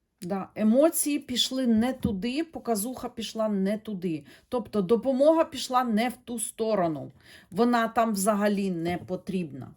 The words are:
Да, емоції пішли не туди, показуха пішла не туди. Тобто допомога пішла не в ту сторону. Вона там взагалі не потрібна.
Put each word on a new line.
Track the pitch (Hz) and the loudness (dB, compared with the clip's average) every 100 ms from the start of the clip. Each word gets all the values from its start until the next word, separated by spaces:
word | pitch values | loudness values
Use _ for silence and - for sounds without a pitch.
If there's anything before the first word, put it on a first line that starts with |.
| _ _ | _ _
Да, | 175 190 - - | -8 -6 -6 0
емоції | 214 247 320 330 294 294 | 4 6 4 4 -2 -2
пішли | - 240 - 262 254 | -4 -4 -2 0 2
не | 220 247 | 4 2
туди, | - - 196 240 269 | 0 -2 -2 -4 -4
показуха | 330 254 - 220 233 247 240 | -6 -8 -4 -2 -2 -8 -10
пішла | - 214 220 220 | -10 -10 -4 -2
не | 202 190 214 | 0 0 -2
туди. | - 196 180 151 - - - | -6 -6 -4 -4 -8 -20 -6
Тобто | 247 - 208 | -6 -2 -2
допомога | 180 233 262 254 294 320 311 | 2 2 2 4 6 6 2
пішла | 254 - 254 | -2 -2 0
не | 247 208 240 | 2 0 0
в | 247 | -4
ту | - 240 | -10 -8
сторону. | - - 220 208 170 147 131 - - - _ | -8 -4 -2 0 0 -2 -8 -16 -20 -20 _
Вона | 175 240 240 226 | 0 2 2 0
там | 233 226 | 0 0
взагалі | 196 196 202 208 202 196 | 0 0 2 2 0 -2
не | 170 165 175 | -2 -2 -4
потрібна. | - 180 - 185 160 135 117 | -6 -10 -4 -4 -4 -10 -16